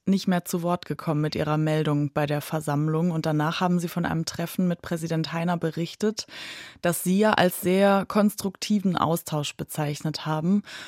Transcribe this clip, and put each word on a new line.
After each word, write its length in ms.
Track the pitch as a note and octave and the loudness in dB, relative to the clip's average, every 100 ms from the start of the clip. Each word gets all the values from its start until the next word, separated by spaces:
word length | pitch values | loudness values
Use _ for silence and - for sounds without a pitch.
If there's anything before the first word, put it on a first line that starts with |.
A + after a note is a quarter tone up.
| - | 0
nicht 220 | F#3+ - | 2 2
mehr 160 | F3 | 0
zu 180 | - F3+ | 0 -2
Wort 240 | E3+ F3 - | 0 -2 -4
gekommen 360 | D3 - D3+ | -6 -2 0
mit 140 | D3+ - | 0 0
Ihrer 220 | D3+ D3+ | 0 2
Meldung 540 | D#3 D#3 D#3 D3 D3 | 2 2 2 2 0
bei 140 | - D3 | 0 0
der 160 | D3 | -2
Versammlung. 680 | - D#3 D3+ C#3+ D#3 D#3 F3 | -2 -4 -2 0 0 2 0
Und 140 | D#3+ D#3+ | 0 0
danach 360 | D3+ D3+ - | 0 0 0
haben 180 | F#3 F3+ | 0 0
Sie 80 | E3 | 0
von 160 | E3+ | -2
einem 220 | E3+ E3 E3 | -2 -2 -4
Treffen 420 | - E3+ - F3+ | -6 -6 -2 0
mit 140 | E3+ | -2
Präsident 500 | - E3+ D#3+ D#3+ D#3+ | -4 -4 -2 -2 -2
Heiner 240 | E3 E3+ F3 | -2 -2 -2
berichtet, 720 | E3 D#3+ E3+ - G#3 G#3+ - - - - - - | -2 -2 -6 -2 -2 -2 -8 -14 -14 -14 -18 -4
das 200 | F3 E3 | -2 0
Sie 180 | F3+ F#3+ | 2 4
ja 120 | G#3+ | 4
als 300 | - F3+ - | 4 2 2
sehr 420 | F3+ F#3+ G3 G3 F3+ | 2 4 6 4 2
konstruktiven 880 | G#3 G#3 - G3 - - G#3 F#3+ F3 | 2 2 2 -6 -4 0 2 2 2
Austausch 580 | D3+ E3 - D#3 C#3+ - | 2 0 -2 -4 -4 -6
bezeichnet 680 | D3+ - D3 D3 D#3+ D3 D#3 | -8 -4 -4 -4 -4 -4 -4
haben. 380 | D#3 E3 G3+ - - | 0 2 2 0 -10